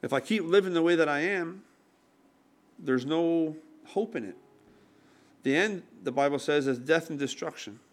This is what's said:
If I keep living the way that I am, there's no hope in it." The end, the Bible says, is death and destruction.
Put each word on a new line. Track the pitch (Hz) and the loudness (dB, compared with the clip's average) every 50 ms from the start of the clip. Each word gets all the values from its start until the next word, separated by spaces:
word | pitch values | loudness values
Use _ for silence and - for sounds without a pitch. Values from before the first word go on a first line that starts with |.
If | - 120 131 | -4 0 -2
I | 147 | -2
keep | - - 214 220 170 | 0 0 0 0 2
living | 165 180 202 190 185 175 | 4 4 4 4 4 0
the | 165 | 2
way | 165 170 175 | 4 4 4
that | 160 160 151 | 4 4 2
I | 147 143 | 2 0
am, | 156 185 202 185 170 165 180 190 - _ _ _ _ _ _ _ _ _ _ _ _ _ _ _ _ _ _ _ _ _ _ - | 0 0 -2 -2 -4 -6 -8 -14 -20 _ _ _ _ _ _ _ _ _ _ _ _ _ _ _ _ _ _ _ _ _ _ -12
there's | 175 143 131 127 123 | -4 0 0 0 0
no | 139 156 165 170 165 170 165 165 156 156 - - - - - - | 0 0 0 2 2 2 2 0 -2 -4 -8 -16 -20 -20 -20 -20
hope | - - 196 226 220 - | -6 -4 -4 -4 -2 -6
in | 160 110 | -8 -8
it." | 95 87 - - - _ _ _ - - _ - _ _ _ _ _ _ _ _ _ _ _ _ | -8 -14 -16 -20 -20 _ _ _ -20 -20 _ -20 _ _ _ _ _ _ _ _ _ _ _ _
The | 139 135 | 0 2
end, | 156 190 220 208 180 - - - - - | 2 2 0 -2 -6 -10 -16 -20 -8 -8
the | 131 | -4
Bible | 127 139 139 143 143 139 | 0 2 2 2 0 -2
says, | - - 147 147 135 135 | -2 0 0 2 2 0
is | 131 120 | -2 -2
death | 123 135 160 160 160 165 | 0 2 0 0 2 -4
and | 160 139 | -6 -4
destruction. | 139 127 - - - 160 - - - - 202 - _ _ | -4 -4 -4 -6 -8 -10 -10 -10 -16 -16 -16 -18 _ _